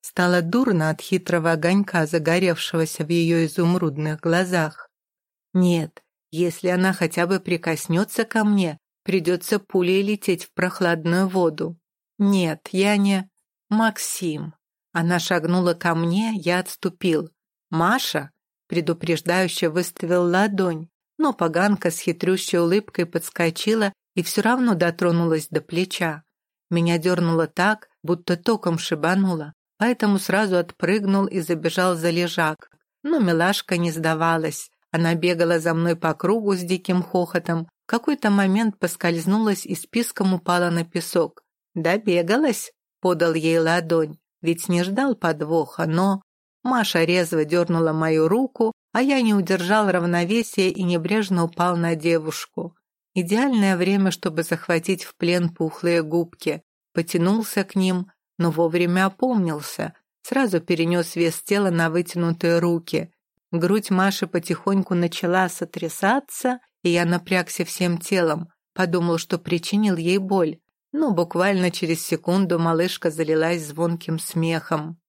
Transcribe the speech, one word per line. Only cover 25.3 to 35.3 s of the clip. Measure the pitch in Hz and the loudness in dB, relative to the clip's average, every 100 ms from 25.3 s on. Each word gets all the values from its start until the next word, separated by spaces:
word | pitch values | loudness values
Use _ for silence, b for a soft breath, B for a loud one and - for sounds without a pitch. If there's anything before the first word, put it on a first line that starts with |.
| 160 151 | 0 -2
до | 156 | -6
плеча. | - 170 185 - 170 151 _ _ _ _ _ | -4 -4 -4 -2 -4 -4 _ _ _ _ _
Меня | 170 170 170 | 0 2 2
дёрнуло | 175 180 170 165 156 | 2 2 2 2 0
так, | - 185 208 - _ | 2 0 0 -6 _
будто | 151 175 - 175 | -4 -4 -2 -2
током | 202 220 175 165 | 0 0 0 -2
шибануло, | - 156 160 185 196 165 151 - _ _ | -2 -2 0 2 2 -2 -6 -16 _ _
поэтому | 226 240 214 196 | 0 2 2 0
сразу | - 190 214 180 | 2 0 2 0
отпрыгнул | 170 - 170 214 196 196 196 | 0 -4 -2 0 2 0 0
и | 190 | -2
забежал | 160 165 165 185 185 175 | -2 -2 -2 0 0 0
за | 170 | 0
лежак. | 170 175 170 160 156 - _ _ _ | 0 -2 0 -2 -2 -14 _ _ _
Но | 285 320 | -2 0
милашка | 190 165 175 202 - 180 | 2 2 2 0 -2 -2
не | 170 | -2
сдавалась. | 160 160 160 165 165 160 - - _ _ 165 | -2 -2 0 0 0 -2 -6 -14 _ _ 0
Она | 165 | 0
бегала | 165 175 | 2 0